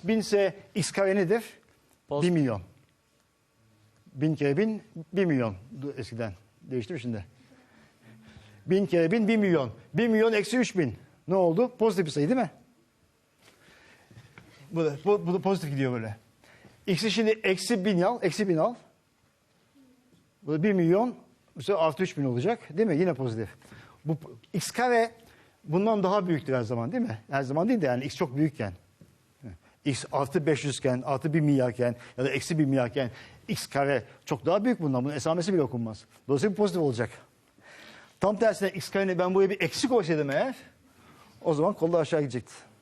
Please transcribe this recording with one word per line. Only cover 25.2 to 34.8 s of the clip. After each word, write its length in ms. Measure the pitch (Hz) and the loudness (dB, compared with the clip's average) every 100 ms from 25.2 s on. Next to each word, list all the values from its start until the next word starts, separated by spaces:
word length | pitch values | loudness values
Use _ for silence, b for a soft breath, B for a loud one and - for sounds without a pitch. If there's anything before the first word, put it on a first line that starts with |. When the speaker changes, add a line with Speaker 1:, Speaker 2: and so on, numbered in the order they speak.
| b b b b | b b b b
Speaker 1:
bundan 380 | - 165 214 214 | -2 0 2 2
daha 260 | 185 202 180 | 2 2 2
büyüktür 260 | 156 - | 0 0
her 80 | 131 | -2
zaman 300 | 110 120 117 | 0 -2 -2
değil 100 | 247 | -2
mi? 160 | 226 117 - | -4 -6 -4
Her 120 | 139 | -2
zaman 260 | 131 147 208 | 0 0 0
değil 120 | 240 | 2
de 60 | 143 | 2
yani 180 | 123 | 0
x 120 | 139 - | -2 -4
çok 200 | 160 131 | -4 0
büyükken. 360 | 156 - 104 87 _ _ - _ _ _ 120 85 b b | -2 -2 -6 -8 _ _ -20 _ _ _ -18 -18 b b
X 200 | 147 123 - | -4 -4 -4
artı 340 | 143 139 180 156 | -4 -2 0 0
beş 180 | 147 | 0
yüz 140 | 147 127 | -2 -2
iken, 240 | 135 127 131 | -2 -2 -2
artı 280 | 135 160 | -4 0
bir 60 | 160 | 2
milyar 300 | 147 139 123 | 4 4 2
iken 260 | 113 120 117 B - | 0 -2 -2 B -4
ya 60 | |
da 60 | 131 | -2
eksi 280 | 139 - 160 | -2 -2 0
bir 60 | |
milyar 220 | 139 135 120 | 2 2 0
iken 240 | 131 123 B B B - | -2 -4 B B B -8
X 180 | - - | -8 -4
kare 380 | 139 139 131 - B | -2 0 0 -4 B
çok 220 | - 147 156 | -8 -4 0
daha 180 | 196 | 2
büyük 160 | 233 208 | 2 0